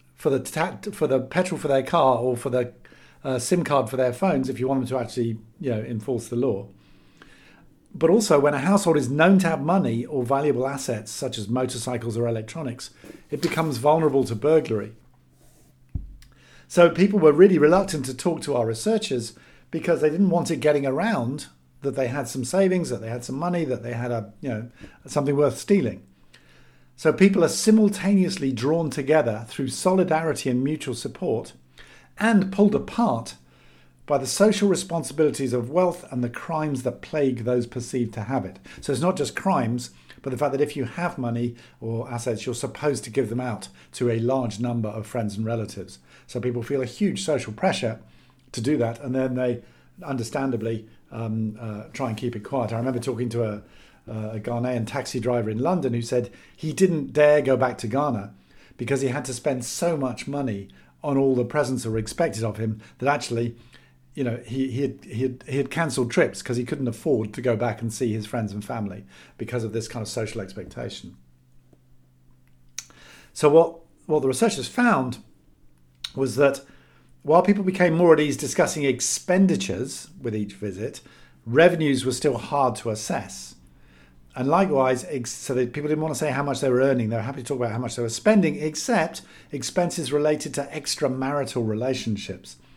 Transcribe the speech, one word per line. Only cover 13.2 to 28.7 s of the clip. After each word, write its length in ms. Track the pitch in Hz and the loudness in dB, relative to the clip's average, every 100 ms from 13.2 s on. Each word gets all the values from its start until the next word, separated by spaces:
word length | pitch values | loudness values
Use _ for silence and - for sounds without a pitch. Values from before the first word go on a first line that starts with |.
| - | -10
it 100 | - | -4
becomes 360 | 160 160 160 123 | -4 -2 -2 0
vulnerable 460 | 143 160 156 135 123 | 4 4 4 2 0
to 100 | 113 | 0
burglary. 560 | 143 160 - 110 101 - _ _ _ _ _ _ _ _ _ - - - - _ _ - - | 4 4 2 -4 -4 -12 _ _ _ _ _ _ _ _ _ -10 -10 -16 -20 _ _ -20 -4
So 240 | - 170 | 6 6
people 260 | 170 202 202 | 6 4 6
were 140 | 156 | 6
really 260 | 147 185 170 | 10 8 8
reluctant 480 | 151 180 190 160 127 | 6 6 2 -4 -6
to 100 | 131 | -4
talk 260 | 180 160 | -2 -2
to 140 | - 131 | -2 0
our 120 | 113 | 0
researchers 680 | 113 214 220 - 127 113 - - - - | -2 0 0 0 -4 -4 -12 -20 -20 -8
because 300 | 165 175 156 | -6 0 2
they 100 | 156 | 2
didn't 180 | 160 196 | 4 4
want 220 | 190 - | 4 0
it 60 | 147 | 0
getting 280 | 147 147 139 | 2 2 2
around 640 | 135 208 185 117 147 - _ _ _ | 0 0 0 -2 -4 -10 _ _ _
that 140 | 139 120 | -6 -2
they 120 | 127 | -2
had 200 | 139 120 | -2 -6
some 160 | 135 | -6
savings, 460 | 117 185 196 185 160 | -2 2 4 2 0
that 120 | 110 | -4
they 80 | 110 | -6
had 140 | 120 | -8
some 120 | 120 131 | -6 -4
money, 280 | 170 175 151 | -2 -2 0
that 160 | 120 | -2
they 120 | 117 | -4
had 180 | 117 120 | -6 -2
a, 220 | 117 101 - | -4 -6 -10
you 80 | 139 | -6
know, 200 | 110 117 - - - - | -6 -8 -14 -20 -20 -6
something 280 | 151 139 143 | -2 0 2
worth 220 | 147 107 | 2 2
stealing. 460 | - 202 123 90 - _ _ - _ - - _ _ - | 2 2 2 -4 -14 _ _ -20 _ -20 -20 _ _ -2
So 140 | 160 | 2
people 320 | 151 196 196 | 6 6 8
are 60 | 165 | 4
simultaneously 1040 | - 220 220 208 202 190 202 180 - 139 | 4 4 6 6 2 2 4 4 0 -2
drawn 400 | 117 127 | 0 0